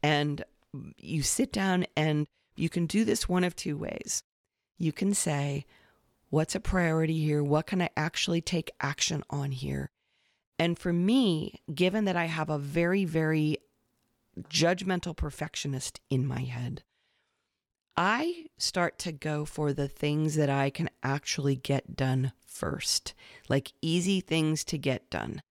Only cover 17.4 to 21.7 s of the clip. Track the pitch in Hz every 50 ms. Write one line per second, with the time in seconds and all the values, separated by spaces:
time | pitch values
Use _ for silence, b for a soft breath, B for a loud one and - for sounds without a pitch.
17.4 | _ _ _ _ _ _ _ _ _ _ _ - 170 190 220 247 311 339 349 339
18.4 | 320 311 _ _ - - - 185 175 170 - _ - 175 165 143 - 156 151 147
19.4 | 151 151 - - 151 147 139 147 139 139 - - - 147 147 151 156 156 147 151
20.4 | 151 143 135 139 139 139 - - 170 - _ _ - 127 139 147 - - - -
21.4 | 139 139 139 131 - -